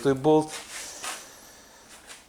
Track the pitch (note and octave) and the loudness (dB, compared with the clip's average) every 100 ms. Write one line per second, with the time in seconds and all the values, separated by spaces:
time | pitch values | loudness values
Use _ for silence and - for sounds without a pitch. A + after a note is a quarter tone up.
0 | C#3 C3+ D3 D#3 D#3 - - - - - | 2 4 6 4 4 -6 -12 -14 -12 -10
1 | - - - - - - - - - - | -10 -10 -14 -20 -20 -20 -20 -20 -20 -20
2 | - - | -20 -20